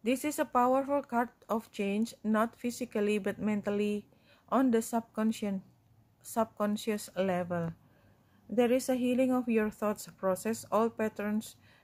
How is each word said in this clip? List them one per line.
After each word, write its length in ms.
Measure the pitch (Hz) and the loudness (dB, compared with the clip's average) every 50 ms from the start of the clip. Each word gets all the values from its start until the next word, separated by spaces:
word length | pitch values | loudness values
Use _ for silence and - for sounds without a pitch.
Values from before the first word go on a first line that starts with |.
This 240 | - 214 262 262 - | 2 0 0 0 0
is 160 | 302 294 - | -4 -2 -2
a 80 | 302 - | -2 0
powerful 560 | - 247 240 254 262 269 277 262 285 285 277 | 2 2 4 4 4 2 2 0 -2 -2 -2
card 240 | - - 233 247 247 - _ - | -2 -2 -2 -2 -2 -6 _ -6
of 240 | - 202 226 220 - | -4 -4 -4 -4 -8
change, 480 | - - 202 196 196 208 226 - - _ _ | -6 -4 -2 -2 0 0 -2 -2 -4 _ _
not 320 | 214 220 214 220 233 - - | 0 2 2 2 0 -2 -6
physically 640 | - 240 240 - 254 233 - 220 208 208 208 214 | -6 -6 -6 -6 -10 -4 -2 -2 0 2 0 0
but 160 | 190 208 196 - | 0 -4 -4 -2
mentally 720 | - 214 208 202 196 208 208 202 208 208 208 208 - _ _ _ _ _ - _ _ - | -2 -2 -2 -2 -2 -2 -2 0 0 0 -2 -4 -6 _ _ _ _ _ -20 _ _ 0
on 240 | - 233 269 262 226 | 2 4 4 4 4
the 80 | 226 | 2
subconscious, 800 | 226 - - 233 226 - _ - 220 220 220 - - 202 196 190 - - _ _ _ _ _ _ _ _ _ _ _ | 0 0 -4 -4 -4 -4 _ -2 0 0 0 0 -4 -4 -4 -4 -8 -12 _ _ _ _ _ _ _ _ _ _ _
subconscious 880 | - - 233 226 226 - _ 208 208 208 214 - - 214 202 - - - | -6 -2 -2 -2 -2 -2 _ -2 -2 0 -2 -2 -2 -4 -4 -4 -8 -4
level. 640 | - 190 190 180 175 180 175 180 175 170 165 165 _ _ _ _ _ _ - _ _ _ _ _ _ _ - | -2 0 0 0 -2 -2 -2 -2 -2 -2 -4 -6 _ _ _ _ _ _ -20 _ _ _ _ _ _ _ -4
There 240 | 208 214 240 226 240 | 2 2 4 4 4
is 160 | 262 254 - | 2 2 0
a 80 | 254 254 | 0 0
healing 320 | 247 247 247 240 262 254 | 2 2 2 4 4 4
of 160 | 254 254 247 | 2 0 2
your 240 | 247 226 220 214 214 | 2 2 2 2 0
thoughts 400 | 208 - - 208 214 - - - 170 - | -2 -2 -2 -2 -2 -4 -8 -16 -12 -4
process, 480 | - 190 185 180 - 220 226 226 - - - | 0 0 0 0 -2 -4 -4 -4 -6 0 2
all 160 | 202 226 233 | 2 2 2
patterns 640 | 220 - 220 220 214 - 202 208 208 214 - - - _ _ - - _ | 0 -2 -4 -4 -2 -4 -4 -2 -2 -2 -4 -6 -16 _ _ -20 -20 _